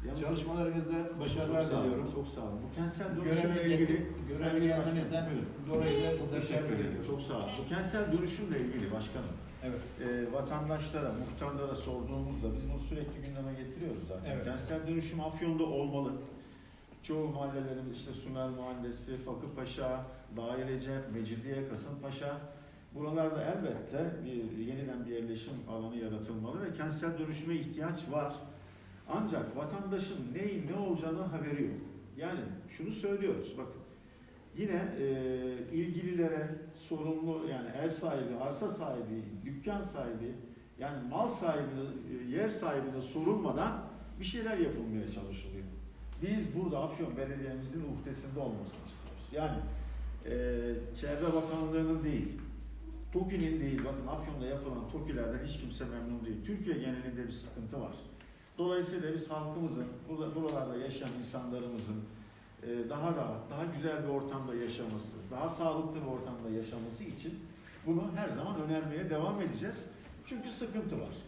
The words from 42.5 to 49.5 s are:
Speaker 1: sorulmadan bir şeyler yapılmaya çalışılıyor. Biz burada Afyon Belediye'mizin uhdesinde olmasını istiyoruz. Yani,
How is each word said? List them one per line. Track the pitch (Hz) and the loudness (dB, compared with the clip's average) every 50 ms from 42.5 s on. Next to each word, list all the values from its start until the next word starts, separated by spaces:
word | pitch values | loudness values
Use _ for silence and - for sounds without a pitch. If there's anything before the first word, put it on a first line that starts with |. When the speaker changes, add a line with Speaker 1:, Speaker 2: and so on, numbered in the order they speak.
| 214 - - 160 143 139 135 135 131 131 | 4 2 2 2 4 4 2 2 0 -2
Speaker 1:
sorulmadan | 127 - - 156 160 180 214 208 175 143 123 - 185 220 208 - - - - - - - - - | -4 -2 0 4 6 6 6 6 4 2 4 4 4 4 2 0 -4 -6 -8 -8 -10 -8 -6 -4
bir | 190 | -2
şeyler | 185 208 240 214 220 214 185 | -2 0 0 0 2 4 4
yapılmaya | 160 135 - 117 113 110 110 107 104 - | 4 4 4 0 0 0 0 0 -2 -2
çalışılıyor. | - 110 101 101 98 95 - 98 95 95 95 92 - - - - - - - - - - | -4 -4 -4 -4 -6 -6 -6 -6 -6 -6 -6 -6 -8 -8 -8 -10 -10 -10 -10 -8 -4 -2
Biz | 165 196 214 220 170 143 135 | 0 2 2 4 2 2 2
burada | 170 185 165 147 135 147 | 2 2 2 2 2 0
Afyon | 160 - - 165 - 120 127 | 0 0 -2 -2 -2 0 -2
Belediye'mizin | 135 135 139 139 135 135 131 131 131 131 147 165 156 143 143 | -2 -2 -2 -2 -2 -2 -2 -4 -4 -4 -2 -2 -2 -2 -4
uhdesinde | - - 139 135 - - 135 135 143 | -4 -4 -4 -6 -6 -6 -4 -2 -2
olmasını | 139 120 110 101 104 92 - - - - | 0 0 -2 -2 -4 -6 -8 -10 -12 -12
istiyoruz. | - - - - - - - - | -12 -10 -10 -10 -10 -10 -10 -4
Yani, | 135 147 156 151 | -2 0 2 2